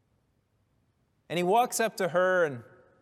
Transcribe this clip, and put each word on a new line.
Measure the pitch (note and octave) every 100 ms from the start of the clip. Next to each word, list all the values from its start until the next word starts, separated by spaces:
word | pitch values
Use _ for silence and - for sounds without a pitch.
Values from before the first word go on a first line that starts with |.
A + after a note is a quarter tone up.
| _ _ _ _ _ _ _ _ _ _ _ _ -
And | E3
he |
walks | F3 A3+ B3 -
up | A3 -
to | F3+
her | F3 F#3 F#3 D#3+
and | B2 - - _ _